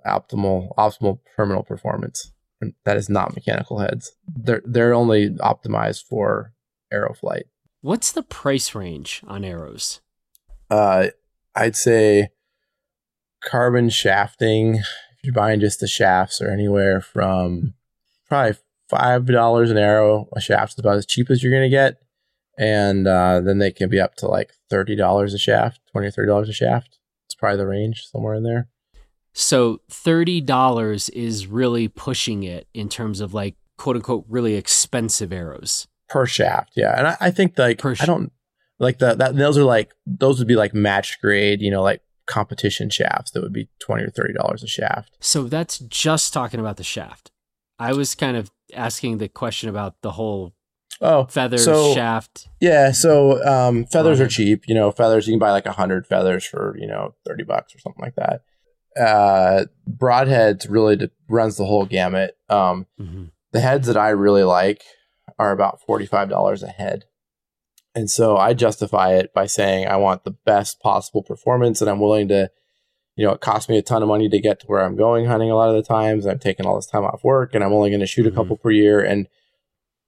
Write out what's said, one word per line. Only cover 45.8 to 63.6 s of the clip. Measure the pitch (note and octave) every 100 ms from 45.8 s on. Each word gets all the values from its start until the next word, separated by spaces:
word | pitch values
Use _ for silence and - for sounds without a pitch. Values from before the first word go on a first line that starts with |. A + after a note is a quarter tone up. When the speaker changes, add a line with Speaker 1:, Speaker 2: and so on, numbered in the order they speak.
| A#2+ - D#3 D#3 -
Speaker 2:
talking | D3+ A#2+ A2+
about | A2 G2+
the |
shaft. | F2+ - C#2+ - _ _ _ _ _ -
I | A#2
was | C#3 C#3
kind | - C#3+ A#2+
of | G#2 _ _
asking | - A#2 G#2+ B2 A2
the | G#2
question | - A#2+ - A2+
about | G2+ G2 -
the | G#2+
whole | F2 A2 G2+ F2+ _ _ _ - -
Speaker 1:
Oh, | F3 D3+
Speaker 2:
feather | C3 D3+ B2+ B2
Speaker 1:
so, | A#2+ D#3 D3
Speaker 2:
shaft. | C3 A#2 A2+ - - - -
Speaker 1:
yeah, | F3 D3+ C3+
so, | B2+ E3 D3+ C#3 C3+ C#3
um, | C3 B2 A#2 A#2+
feathers | E3 D#3+ C#3
are |
Speaker 2:
Right. | B2+
Speaker 1:
cheap. | - G2+ G#2+ -
You |
know, | A2+ G#2
feathers, | - A2+ A2 G#2
you |
can | A2
buy, | G#2+
like, | G2
a | G2+
hundred | G2 F#2+ F#2 -
feathers | F#2+ F#2 F#2
for, | - - G2+ G#2
you | G#2
know, | G#2 G1+ _
thirty | - -
bucks | - - -
or | -
something | - -
like | - -
that. | - - _ _ _ _ _ -
Uh, | A#2 G#2+ G2+ F#2+ F#2 F#2+ - _ -
broadheads | A2+ B2+ B2 C3+ C3 A2 G2 -
really | G#2+ G#2+ G2+
d-, | - _ -
runs | A2+ A2 G2+
the |
whole | G2 G#2 G2
gamut. | F#2+ F2+ F#2+ F#2+ - -
Um, | G#2 F#2 F2+ F#2 -
Speaker 2:
Mm-hmm. | F#2+ F2+ E2+ _ _
Speaker 1:
the | A2+